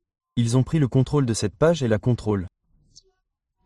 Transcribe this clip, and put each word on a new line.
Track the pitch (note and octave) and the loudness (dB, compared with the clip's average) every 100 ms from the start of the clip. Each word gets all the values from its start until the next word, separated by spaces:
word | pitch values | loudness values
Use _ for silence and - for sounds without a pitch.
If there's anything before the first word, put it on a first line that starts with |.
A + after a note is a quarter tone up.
| _ _ _ - | _ _ _ -4
Ils | A#2 B2+ | 0 2
ont | |
pris | B2 E3 | 0 0
le | C3 | 2
contrôle | C3 C3 D3 B2+ | 2 0 0 0
de | |
cette | G#2+ G#2+ | -2 -4
page | - D#3 E3 | 0 2 2
et | B2+ | 0
la | G#2+ | 0
contrôlent. | B2+ A#2 G#2+ G2+ F2 _ _ _ _ _ F#4+ F#4 _ _ _ _ | 0 -2 -2 -4 -4 _ _ _ _ _ _ _ _ _ _ _